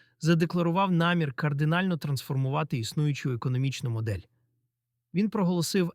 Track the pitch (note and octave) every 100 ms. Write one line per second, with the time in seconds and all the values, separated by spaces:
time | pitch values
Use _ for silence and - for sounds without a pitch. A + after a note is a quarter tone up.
0 | _ _ D3+ E3+ E3+ F3 E3+ E3+ G3 E3+
1 | E3+ F3 D3 - D3+ C#3+ D3+ E3+ F#3+ E3+
2 | D3 C#3 - C3+ C3 D3 D#3 C3 A2 -
3 | D3+ C#3 C#3+ A#2+ C3 B2+ C3+ - B2+ A2+
4 | A2 F#2+ - _ _ _ _ _ _ _
5 | _ E3 G#3+ G#3+ F3+ F3 E3 G3 F3